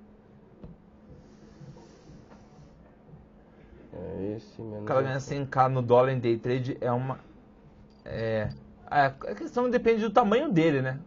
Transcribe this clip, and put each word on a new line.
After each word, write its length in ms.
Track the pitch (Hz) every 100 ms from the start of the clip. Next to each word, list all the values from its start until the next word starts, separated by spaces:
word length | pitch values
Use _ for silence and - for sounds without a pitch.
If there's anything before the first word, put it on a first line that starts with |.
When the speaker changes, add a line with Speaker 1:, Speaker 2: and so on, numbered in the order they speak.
| - - - - - - - - - - - - - - - - 139 - - - - - - - - - 143 - - - - - - - - - - - -
Speaker 1:
É 420 | 87 90 90 98 107
esse, 240 | - -
menos 220 | 113 107
Speaker 2:
O 20 | 107
cara 160 | 131
ganhar 160 | 135 135
Speaker 1:
esse. 80 | 131
Speaker 2:
cem 200 | 143 135
K 220 | 135 131
no 140 | 131
dólar 320 | 120 120 131
em 60 | 131
day 180 | 117 113
trade 400 | 123 127 123 -
é 120 | 123
uma, 280 | 123 131 131 - - - - - - - - -
é, 440 | 92 113 110 107 - - - -
a 240 | 147 135
questão 600 | - - - 330 240 247
depende 340 | 240 233 226
do 80 | 220
tamanho 400 | 254 208 226 311
dele, 300 | 170 165 139
né? 160 | 131 135